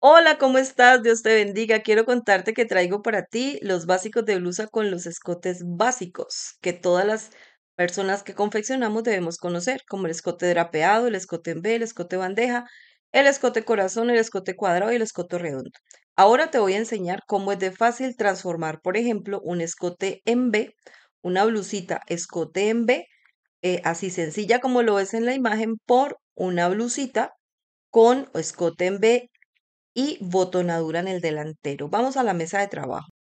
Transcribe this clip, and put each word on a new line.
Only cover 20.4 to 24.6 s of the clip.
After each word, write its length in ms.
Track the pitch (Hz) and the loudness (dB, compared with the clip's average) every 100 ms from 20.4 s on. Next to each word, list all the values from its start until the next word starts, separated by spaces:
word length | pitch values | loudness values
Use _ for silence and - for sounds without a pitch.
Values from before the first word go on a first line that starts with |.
| 254 | 2
V, 220 | 208 - _ - - _ _ | 0 -2 _ -20 -20 _ _
una 220 | 175 180 | -4 0
blusita 560 | 214 220 185 208 180 165 - | 2 0 -4 -8 -6 -8 -6
escote 640 | 170 - 180 160 - 208 | -8 -6 -8 -6 -2 0
en 140 | 226 | 0
V, 220 | 226 277 349 _ _ _ _ _ | 2 0 -2 _ _ _ _ _
eh, 200 | 180 180 | -4 -2
así 260 | 165 170 190 | -2 -4 -6
sencilla 520 | 175 165 175 202 240 | -4 -6 -4 0 0